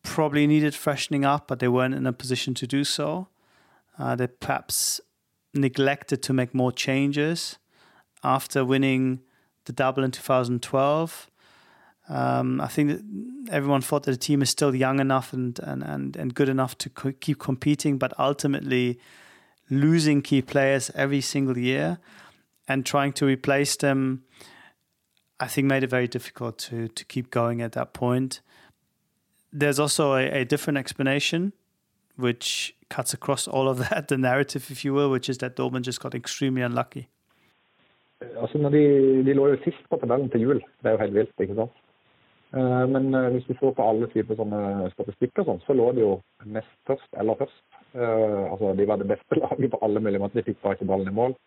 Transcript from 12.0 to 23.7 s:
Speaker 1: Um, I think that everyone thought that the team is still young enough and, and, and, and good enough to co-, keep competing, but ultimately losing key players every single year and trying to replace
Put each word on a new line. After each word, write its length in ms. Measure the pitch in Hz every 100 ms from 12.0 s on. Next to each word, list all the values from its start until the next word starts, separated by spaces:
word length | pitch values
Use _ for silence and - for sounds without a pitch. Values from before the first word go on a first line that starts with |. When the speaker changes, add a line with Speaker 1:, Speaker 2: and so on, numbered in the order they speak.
| -
Speaker 1:
Um, 520 | 139 127 127 127 131
I 60 | 143
think 220 | - 147
that 120 | 175 214 196 240 269 240
everyone 300 | 160 139 139
thought 220 | 127 147
that 80 | 143
the 60 | 127
team 240 | - 143
is 80 | 131
still 240 | - 147
young 260 | 131 131 139
enough 340 | 135 131 -
and, 260 | 127 123 120
and, 240 | 151 135
and, 320 | 151 143 139 139
and 180 | 139
good 140 | 123 139
enough 300 | 131 127 -
to 120 | -
co-, 220 | - 135 139
keep 180 | - 143
competing, 600 | - 127 151 147 151 135
but 200 | 131 -
ultimately 800 | 135 143 143 139 139 127 123 120 - - - - _ _ _
losing 520 | 135 147 165 151 143
key 200 | 139 135
players 480 | 127 143 135 135 123 147
every 240 | 139 143
single 380 | 131 147 135 123
year 420 | 123 135 156 175 _ - - _ _ _ -
and 200 | 135 123
trying 260 | 147 139
to 120 | - 139
replace 500 | 131 - 139 139